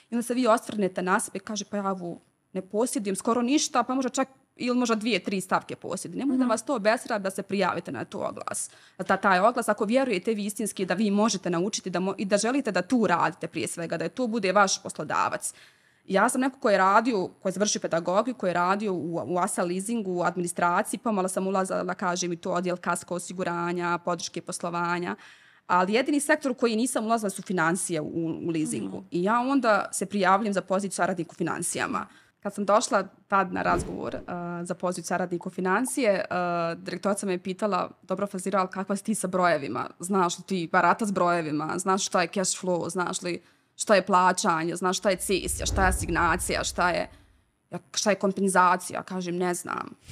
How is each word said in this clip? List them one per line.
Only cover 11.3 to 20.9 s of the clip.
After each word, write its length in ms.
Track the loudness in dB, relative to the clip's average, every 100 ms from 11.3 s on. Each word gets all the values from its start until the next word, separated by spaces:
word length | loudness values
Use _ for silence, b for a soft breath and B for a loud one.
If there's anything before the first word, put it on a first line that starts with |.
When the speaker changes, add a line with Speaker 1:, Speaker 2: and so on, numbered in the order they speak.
| 2 -2
Speaker 1:
naučiti 400 | 0 0 -4 -4
da 100 | -2
mo-, 140 | -2 -2
i 60 |
da 120 | 0 2
želite 340 | 2 0 0
da 100 | -2
tu 240 | 2 2 4
radite 400 | 4 2 -2 -8
prije 220 | -6 -6
svega, 280 | -6 -6 -4
da 80 |
je 40 | -4
to 160 | -4 -2
bude 260 | 0 2
vaš 300 | 4 4 2
poslodavac. 720 | -6 -8 -2 0 0 -2 -6 b b b b b b
Ja 220 | 2 4
sam 120 | 2
neko 180 | -2 0
ko 120 | 2
je 80 | 4
radio, 500 | 6 6 4 0 -2 -4
ko 60 | -4
je 40 |
završio 280 | 0 0 0
pedagogiju, 540 | 0 0 2 2 0
ko 120 | -2 0
je 60 |
radio 400 | 2 2 2 0
u, 280 | -2 -4 -4 -2
u 120 | -2
asa 240 | 0 0
leasingu, 480 | -2 -2 -4 -4 -2
u 100 | -2
administraciji, 760 | 0 0 -4 0 2 2 0